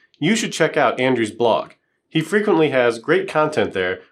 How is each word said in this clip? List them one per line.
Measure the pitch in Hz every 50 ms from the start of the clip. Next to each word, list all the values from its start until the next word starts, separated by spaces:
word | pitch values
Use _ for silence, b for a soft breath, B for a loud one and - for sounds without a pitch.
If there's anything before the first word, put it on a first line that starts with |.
| _ _ _ -
you | 147 165 226
should | 214 - -
check | - - 165 - -
out | 156 139 117 - -
Andrew's | 127 131 123 113 113 104
blog. | 98 - 120 113 101 - - - - _ _ _ _ _ _ _
He | - 160
frequently | 156 - 196 214 208 220 185 160 160 143
has | 135 127 123 120 117 117
great | - - 160 190 190 -
content | - 156 151 147 - 120 101 90 -
there, | 95 92 90 95 - B B